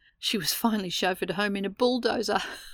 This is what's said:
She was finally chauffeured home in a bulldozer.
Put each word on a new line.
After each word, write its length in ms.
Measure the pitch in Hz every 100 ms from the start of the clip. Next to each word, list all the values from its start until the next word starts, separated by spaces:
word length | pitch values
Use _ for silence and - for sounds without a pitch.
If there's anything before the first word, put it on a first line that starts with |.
| _ -
She 220 | - 214
was 140 | 156
finally 360 | - 233 214 185
chauffeured 420 | - 190 185 196
home 240 | 180 208 202
in 100 | 190
a 40 |
bulldozer. 720 | 190 247 254 233 226 208 202 - - -